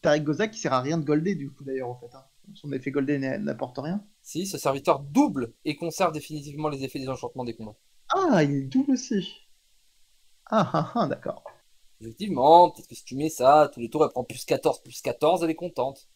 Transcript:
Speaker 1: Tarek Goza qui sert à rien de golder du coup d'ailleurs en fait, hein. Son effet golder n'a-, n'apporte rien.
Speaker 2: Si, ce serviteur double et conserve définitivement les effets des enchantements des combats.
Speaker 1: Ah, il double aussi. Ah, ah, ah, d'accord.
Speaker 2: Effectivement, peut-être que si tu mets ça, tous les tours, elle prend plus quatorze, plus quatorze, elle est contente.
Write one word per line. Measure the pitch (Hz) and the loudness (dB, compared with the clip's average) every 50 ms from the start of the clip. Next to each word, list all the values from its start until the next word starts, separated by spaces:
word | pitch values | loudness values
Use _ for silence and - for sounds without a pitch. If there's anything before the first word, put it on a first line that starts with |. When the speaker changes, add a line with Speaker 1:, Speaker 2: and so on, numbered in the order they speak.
Speaker 1:
Tarek | - 165 147 156 151 | 4 4 2 2 2
Goza | 143 151 139 214 220 | -2 -2 -2 -2 -4
qui | 214 - | -4 -6
sert | - 156 139 | -4 0 0
à | 127 | 0
rien | 127 139 165 | 0 0 -2
de | 170 147 | -2 0
golder | 139 151 151 165 190 202 | 0 0 0 2 0 -4
du | 156 139 135 | -4 -6 -10
coup | 135 _ 143 | -12 _ -12
d'ailleurs | 135 131 131 127 120 | -8 -8 -6 -6 -8
en | 123 127 | -10 -12
fait, | 127 120 - | -16 -20 -20
hein. | 135 131 _ _ _ _ - - | -20 -20 _ _ _ _ -20 -20
Son | - - 147 139 | -16 -12 -8 -8
effet | 135 135 143 | -6 -6 -4
golder | 135 143 135 139 147 139 | -2 -2 0 0 -2 -2
n'a-, | 135 135 131 | -2 -4 -4
n'apporte | - - 143 135 127 135 127 - | -4 -4 -6 -6 -6 -8 -8 -4
rien. | - 131 156 180 208 202 _ _ _ _ | -4 -4 -2 -2 -6 -8 _ _ _ _
Speaker 2:
Si, | - - 151 196 | -10 -8 -6 -6
ce | 196 185 | -6 -8
serviteur | 147 - 143 135 139 139 - 156 139 | -2 -2 -2 -2 0 2 0 0 0
double | 143 139 143 254 294 294 160 139 120 113 - _ _ | 0 0 2 2 2 4 2 -4 -6 -6 -8 _ _
et | 151 147 | -6 -6
conserve | - 170 165 156 - 190 170 | -4 -6 -8 -2 0 0 0
définitivement | 156 151 - - 151 151 139 147 139 147 151 151 | 0 -4 -10 -10 -12 -12 -12 -12 -10 -6 -4 -4
les | 143 135 135 | -4 -4 -8
effets | 131 - 143 | -8 -8 -8
des | 135 131 | -6 -6
enchantements | 131 123 - 120 - 135 123 | -8 -8 -8 -10 -10 -8 -10
des | 120 113 | -10 -10
combats. | - 113 107 107 _ _ _ _ _ _ - | -10 -12 -16 -16 _ _ _ _ _ _ -4
Speaker 1:
Ah, | - 370 381 339 254 175 151 | -2 0 2 2 4 4 4
il | 143 143 139 135 135 | 2 0 -2 -4 0
double | - 262 285 285 262 | 0 0 2 2 0
aussi. | 247 - - 226 196 170 - - _ _ _ - _ _ _ _ _ _ _ _ _ _ _ _ _ _ _ _ _ _ | -2 -2 -2 -4 -4 -4 -4 -12 _ _ _ -20 _ _ _ _ _ _ _ _ _ _ _ _ _ _ _ _ _ _
Ah, | - - 220 180 - - | 0 2 2 2 2 0
ah, | 156 165 - - | -2 -2 0 -2
ah, | 240 202 | -2 0
d'accord. | 143 - - - - - - _ - - _ _ _ _ _ _ - _ _ | 0 -2 -6 -6 -10 -10 -10 _ -20 -20 _ _ _ _ _ _ -20 _ _
Speaker 2:
Effectivement, | 110 113 113 _ 196 202 175 131 127 147 165 170 175 165 | -16 -16 -12 _ -6 -6 -2 2 6 8 10 10 10 8
peut-être | - - - | 4 -6 -20
que | _ 120 | _ -20
si | - - | -20 -16
tu | - 127 | -10 -6
mets | 135 147 160 | -4 -4 -4
ça, | 151 - 123 131 143 156 151 143 - | -2 4 6 8 8 8 6 4 2
tous | - | -8
les | 117 110 | -10 -6
tours, | - 151 156 | 0 0 0
elle | 131 | 2
prend | - 127 120 | 0 -6 -8
plus | - - - - | -8 -10 -14 -4
quatorze, | - 139 131 - 156 127 - | -4 -4 0 0 0 -2 -2
plus | _ 131 123 - | _ -18 -18 -10
quatorze, | - 131 120 - - 151 175 180 170 | -8 -8 -4 0 2 2 2 2 0
elle | 165 | -2
est | 160 | -4
contente. | 165 175 180 - - 123 135 139 - - _ _ | -4 -6 -10 -4 -4 -4 -4 -4 -10 -20 _ _